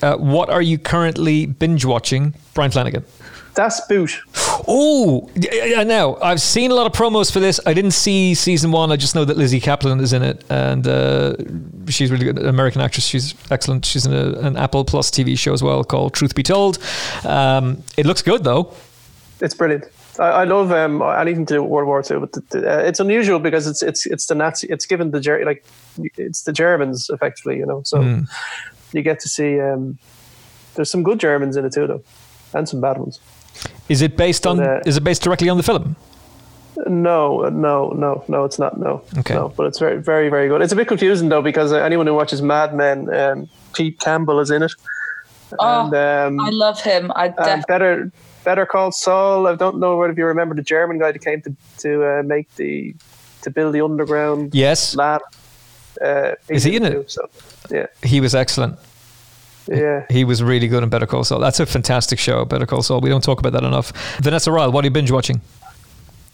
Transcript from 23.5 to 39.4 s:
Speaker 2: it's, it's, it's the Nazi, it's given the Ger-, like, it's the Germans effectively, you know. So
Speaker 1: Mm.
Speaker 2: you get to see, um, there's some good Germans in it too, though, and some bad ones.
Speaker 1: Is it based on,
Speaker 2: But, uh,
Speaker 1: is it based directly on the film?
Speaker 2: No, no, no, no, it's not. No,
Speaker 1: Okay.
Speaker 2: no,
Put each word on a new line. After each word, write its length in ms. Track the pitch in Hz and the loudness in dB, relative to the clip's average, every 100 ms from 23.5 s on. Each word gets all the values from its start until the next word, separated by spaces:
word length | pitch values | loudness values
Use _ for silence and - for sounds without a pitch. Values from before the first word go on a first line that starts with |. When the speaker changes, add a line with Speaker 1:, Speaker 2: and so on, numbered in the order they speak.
| 160 151 | -2 -2
Speaker 2:
it's, 140 | 147 | -4
it's, 200 | - - - | -4 -4 -4
it's 200 | 156 - | -4 -4
the 80 | |
Nazi, 320 | 151 156 151 - | -2 -2 -4 -6
it's 180 | 151 - | -6 -4
given 260 | 175 160 | -2 -2
the 80 | 143 | -2
Ger-, 240 | 143 151 | -2 0
like, 200 | 156 139 - - - 165 156 - | -2 -4 -10 -20 -20 -12 -10 -8
it's 260 | - - | -10 -8
the 100 | - | -6
Germans 560 | 151 170 165 135 123 - | 0 2 2 0 -4 -6
effectively, 500 | 139 143 - 135 131 | -4 -4 -4 -6 -4
you 80 | 139 | -4
know. 160 | 139 | -6
So 140 | - 143 | -2 0
Speaker 1:
Mm. 300 | 123 117 143 - - - - - - | 2 0 -4 -8 -12 -12 -16 -20 -8
Speaker 2:
you 100 | 160 | -4
get 180 | 156 156 | -2 -2
to 80 | - | -4
see, 320 | - 147 143 | -4 -2 0
um, 360 | 139 135 131 131 _ - - - - - - | 0 -2 -6 -10 _ -20 -20 -20 -20 -20 -10
there's 160 | - 151 | -6 -4
some 140 | 180 | -2
good 160 | 175 220 | 0 0
Germans 360 | 160 143 139 139 | 2 0 0 -2
in 80 | |
it 80 | 135 | -2
too, 140 | 147 143 | -2 -2
though, 160 | - - - - - - | -4 -12 -20 -20 -20 -10
and 160 | 151 156 | -6 -6
some 120 | 131 | -2
bad 180 | 135 135 | -2 -2
ones. 220 | - - _ - - - - - - | -8 -14 _ -20 -20 -16 -16 -10 -2
Speaker 1:
Is 140 | 139 | 0
it 140 | 156 - | 2 2
based 300 | 175 170 185 | 0 2 0
on, 100 | 180 | 2
Speaker 2:
But, 100 | 135 | 2
uh, 120 | 135 - | 0 0
Speaker 1:
is 100 | 143 | 0
it 80 | |
based 180 | 160 165 | 2 0
directly 260 | 180 175 170 | 0 2 2
on 80 | 180 | 2
the 60 | |
film? 320 | 190 180 151 - - - - - - - - 320 - | 2 0 -2 -8 -14 -20 -20 -20 -20 -20 -16 -8 -2
Speaker 2:
No, 600 | 175 175 165 143 - 143 | 0 2 2 2 0 -2
no, 400 | 156 151 143 135 | 0 0 0 -2
no, 340 | 147 147 139 - | -2 -2 -2 -4
no, 180 | 143 | -2
it's 140 | 139 - | -2 -2
not. 200 | 139 - | -4 -2
No, 220 | 143 139 - 139 | -4 -6 -6 -4
Speaker 1:
Okay. 160 | - | -2
Speaker 2:
no, 180 | - | -2